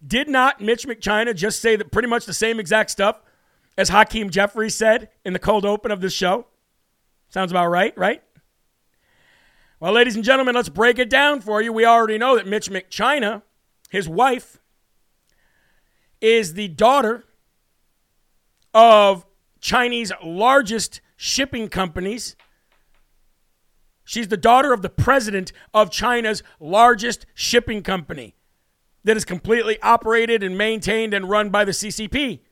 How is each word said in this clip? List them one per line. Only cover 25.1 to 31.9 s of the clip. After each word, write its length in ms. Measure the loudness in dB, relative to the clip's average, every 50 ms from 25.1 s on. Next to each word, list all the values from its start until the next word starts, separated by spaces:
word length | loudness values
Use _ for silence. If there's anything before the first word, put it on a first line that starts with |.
| 2 0 0 -2 -6 -6 -8 -8 -16 -20 -20 _ 2
of 160 | 2 2 2
China's 500 | 0 -4 -2 -2 -2 0 -2 -4 -6 -6 -10 -18 _ _
largest 680 | -10 -2 2 4 6 6 4 2 -2 -8 -8 -8 -12 _ _
shipping 480 | -10 -6 0 0 0 0 0 -8 -8 -6
company 500 | -6 -6 -6 -6 -10 -14 -14 -14 -18 _ _ _ _ _ _ _ _ _ _ _ _ _ _ _
that 120 | -2 0
is 100 | 0 -2
completely 540 | -8 -10 -10 _ -2 -2 0 0 -4 -4 -2 2
operated 580 | 2 2 2 2 0 0 0 0 0 -2 -2
and 160 | -2 -4 -4
maintained 560 | -4 -4 -4 -4 -4 -4 -4 -2 -2 -2 -2 -4
and 160 | -6 -4 -2
run 220 | -2 -2 -2 0
by 140 | 0 0 0
the 80 | 0 -2
C 180 | -6 -8 -10